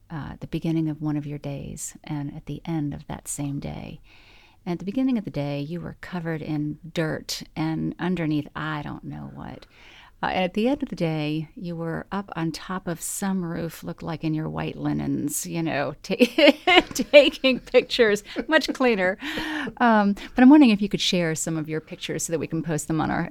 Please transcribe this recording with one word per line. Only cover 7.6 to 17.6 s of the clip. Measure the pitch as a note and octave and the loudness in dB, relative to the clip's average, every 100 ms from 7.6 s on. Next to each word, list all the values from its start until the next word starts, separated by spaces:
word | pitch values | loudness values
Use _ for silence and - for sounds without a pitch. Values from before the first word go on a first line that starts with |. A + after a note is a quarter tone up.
| D#3 D#3+ D#3+ - | -4 -2 -4 -4
underneath | F3 F3 D#3 D3+ C#3+ D#3 | -2 -2 0 -2 -2 -8
I | D3+ D3+ | -6 -6
don't | C#3+ A#2+ D3 | -8 -10 -12
know | D3+ C#3+ | -12 -12
what. | C3+ C3 - - - - - - _ | -12 -12 -14 -18 -20 -20 -20 -20 _
Uh, | - | -2
and | - F#3 | 0 -2
at | |
the | G#3 A#3 | 0 0
end | D4 | -2
of | B3+ | -4
the | F3+ | -4
day, | E3 D#3 D3+ D#3 D#3 | -2 0 -2 -4 -6
you | - F3 E3 | -10 -10 -8
were | E3 D#3+ - | -6 -8 -6
up | G3 G3 F3+ | -8 -8 -6
on | E3 | -4
top | D3+ - F#3 - | -6 -8 -8 -6
of | E3 | -6
some | - - G3 F#3+ | -6 -4 -2 -2
roof, | E3+ E3+ E3 - | -2 -4 -6 -8
looked | E3+ E3+ | -12 -10
like | E3+ D#3+ | -8 -4
in | D#3+ | -2
your | D#3 D#3 | -2 -4
white | D#3 D#3 - | -4 -6 -4
linens, | D3 D3 C#3+ C#3 D3 - F3+ | -4 -2 -2 -2 -2 -4 -6
you | E3+ | -4
know, | E3 C3+ C3+ D3+ | -2 -2 -4 -6
<laughs> | |
ta-, | - F#3+ A#3+ - D4 - - F4+ - | -6 2 4 6 6 6 4 4 4
taking | - - D4 C#4+ - C4 | -2 8 10 10 4 0
pictures, | B3 | 0